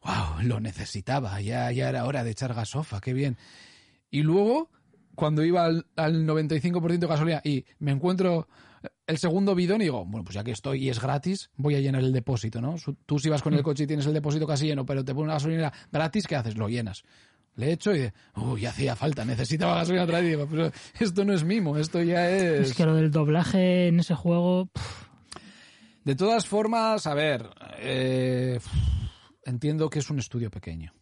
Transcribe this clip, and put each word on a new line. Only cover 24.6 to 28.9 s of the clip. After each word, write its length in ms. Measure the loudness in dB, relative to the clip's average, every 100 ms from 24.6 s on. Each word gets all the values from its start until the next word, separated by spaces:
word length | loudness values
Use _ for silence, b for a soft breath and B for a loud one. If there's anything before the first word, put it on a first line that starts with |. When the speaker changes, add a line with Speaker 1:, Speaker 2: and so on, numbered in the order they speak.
| -2
Speaker 2:
pff. 400 | -8 B B B B B B B B B B B B -4
Speaker 1:
De 100 | 0
todas 300 | 2 2 2
formas, 600 | 0 2 2 2 0 0
a 80 | 0
ver, 340 | 2 0 -4 -16 -18 -10
eh, 800 | -4 0 2 2 2 0 0 -2 B B B